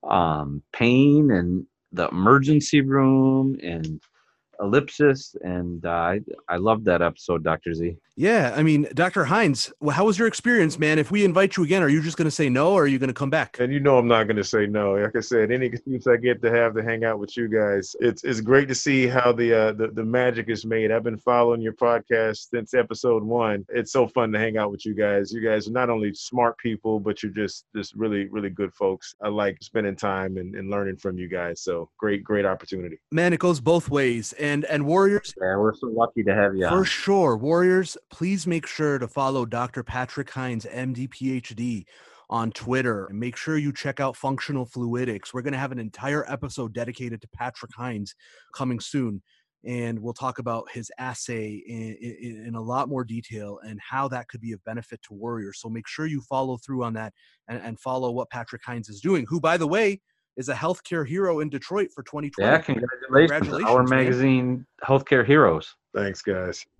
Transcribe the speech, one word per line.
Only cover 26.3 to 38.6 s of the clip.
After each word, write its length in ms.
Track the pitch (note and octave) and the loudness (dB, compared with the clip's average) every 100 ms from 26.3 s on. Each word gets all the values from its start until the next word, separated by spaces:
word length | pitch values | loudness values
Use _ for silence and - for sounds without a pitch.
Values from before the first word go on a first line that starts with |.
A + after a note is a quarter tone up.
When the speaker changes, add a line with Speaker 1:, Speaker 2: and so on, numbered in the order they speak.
| B2 A#2 - | 0 0 0
Speaker 3:
people, 400 | A#2+ G#2+ A2 A2 | -6 -4 -2 -2
but 240 | G2+ G2+ | -2 -4
you're 80 | G#2+ | -6
just, 340 | G2 G2+ - _ G#2+ | -4 -6 -6 _ -10
just 200 | F#2+ G#2+ | -10 -4
really, 320 | A2 G2+ G2 | -2 -2 -4
really 240 | G#2 G2+ | -6 -6
good 200 | F2+ G2 _ | -4 -6 _
folks. 400 | G2 F#2+ - - | -2 -2 -10 -8
I 60 | G#2 | -6
like 280 | G#2 G2+ F2+ | -2 -2 -4
spending 320 | - A2+ G2+ G2 | -6 -4 -2 -2
time 420 | G#2 F#2+ F#2+ F#2 | -4 -2 -4 -6
and, 160 | F2+ | -8
and 160 | G2 G2 | -10 -6
learning 280 | G2+ G2 F#2+ | -4 -4 -4
from 200 | G2 F2+ | -6 -6
you 100 | F2+ | -8
guys. 360 | F2+ F2 E2+ | -6 -6 -6
So 260 | - E2+ E2 _ | -6 -6 -8 _
great, 260 | G#2+ G2+ | -2 -2
great 220 | - G#2 G2 | 0 0 0
opportunity. 540 | F#2 - F#2+ F2 D#2+ _ | -2 -6 -10 -10 -14 _
Speaker 2:
Man, 220 | D#3 F3 | 0 2
it 60 | E3+ | 2
goes 200 | F3+ D#3+ | 2 0
both 300 | B2 E3+ - | 2 2 2
ways. 440 | C#3+ C3 A#2+ A2 | 0 0 -2 -6
And, 320 | - D3 C#3+ D3+ | -6 -2 -2 -2
and 200 | D3+ C#3+ | -2 2
warriors, 480 | F3+ G3 G3+ - - | 4 4 2 -4 -6
Speaker 1:
Yeah, 160 | F#2 F#2+ | -2 2
we're 160 | G#2+ | 2
so 140 | G#2+ B2 | 0 -6
lucky 340 | A2 - - | 0 0 2
to 120 | G2+ G#2 | 2 4
have 200 | G2+ F#2+ | 2 2
you 120 | F2+ | 2
Speaker 2:
for 120 | F3+ | 2
Speaker 1:
on. 40 | |
Speaker 2:
sure. 540 | F#3 - - G3 D#3+ A2+ | 2 -2 0 4 4 2
Warriors, 600 | C3+ E3+ F3+ F#3 F3 - _ | 0 2 4 4 0 -10 _
please 340 | - F3 G3 E3 | -6 -2 -2 -2
make 220 | E3 | -4